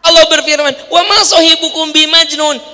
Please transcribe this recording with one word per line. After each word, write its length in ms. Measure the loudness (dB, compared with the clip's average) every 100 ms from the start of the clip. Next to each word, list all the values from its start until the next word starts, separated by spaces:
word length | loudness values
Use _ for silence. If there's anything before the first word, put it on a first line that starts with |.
Allah 240 | 2 4 4
berfirman, 480 | 0 0 0 0 -4 -2
"Wa 160 | -2 0
ma 160 | 0
sahibukum 720 | 2 2 2 0 -4 -6 -4
bimajnun." 640 | -2 0 0 -2 -2 -4 -4 -10